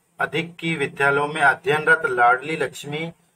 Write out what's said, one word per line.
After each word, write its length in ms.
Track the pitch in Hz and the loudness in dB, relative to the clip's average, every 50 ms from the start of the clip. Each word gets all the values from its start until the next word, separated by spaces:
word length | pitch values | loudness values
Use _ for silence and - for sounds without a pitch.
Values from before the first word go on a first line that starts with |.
| _ _ _ - | _ _ _ -6
अधिक 360 | 135 131 - 156 165 170 - | -6 -4 -4 -4 -6 -6 -8
की 200 | - - 165 165 | -8 -6 -4 -4
विद्यालयों 520 | 147 139 139 - - 143 143 139 143 147 147 | -2 -4 -6 -2 0 2 2 2 2 0 -2
में 140 | 151 160 | -2 2
अध्ययनरत 600 | 147 151 156 - - 131 147 151 151 151 165 160 160 | 2 2 2 2 0 0 0 2 4 4 2 4 2
लाडली 500 | 147 127 123 120 120 123 123 131 151 160 | -2 0 2 4 4 4 2 0 -6 -6
लक्ष्मी 580 | 151 143 127 - - - 143 147 151 165 170 170 _ _ _ _ | -4 -4 -6 -6 -10 -12 -10 -8 -8 -8 -10 -12 _ _ _ _